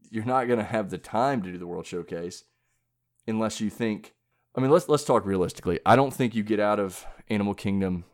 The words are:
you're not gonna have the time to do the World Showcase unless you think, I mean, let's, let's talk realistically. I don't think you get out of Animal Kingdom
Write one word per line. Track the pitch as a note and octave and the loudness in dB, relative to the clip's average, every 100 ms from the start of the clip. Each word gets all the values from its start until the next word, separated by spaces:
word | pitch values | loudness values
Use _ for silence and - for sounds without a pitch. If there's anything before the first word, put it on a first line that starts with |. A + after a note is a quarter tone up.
| - | -10
you're | A2 A2+ | -6 0
not | B2+ A#2+ | 0 2
gonna | A#2 | 0
have | G#2+ A#2 F#2+ | 0 -4 -4
the | F2+ | -8
time | - A2 C3+ C3 | -4 0 0 0
to | F#2 | -4
do | F2+ | -8
the | F2 | -8
World | F2 E2 | -10 -8
Showcase | F2+ E2 E2+ F2 - - _ _ _ _ _ _ _ - | -8 -8 -8 -8 -12 -20 _ _ _ _ _ _ _ -6
unless | A2 A2 - | -2 -2 -2
you | G#2+ | -4
think, | - A2+ G#2 - _ _ _ _ - | -2 -2 -4 -8 _ _ _ _ -2
I | |
mean, | C3 | 4
let's, | E3+ - | 4 4
let's | D3 | 0
talk | - A#2+ G2 | 4 2 2
realistically. | F#2+ F2+ - - E2+ - | 0 0 -2 -2 2 6
I | A#2+ | 6
don't | C3+ | 6
think | - B2 | 0 -2
you | A2 | 0
get | G#2 G#2+ | 0 2
out | G#2 G#2 | 2 2
of | G2 F2+ - - - | 0 -4 -14 -14 -4
Animal | G#2+ G2+ | -2 0
Kingdom | G2 G#2+ G2 F#2+ F2+ - | -2 -2 0 0 -2 -8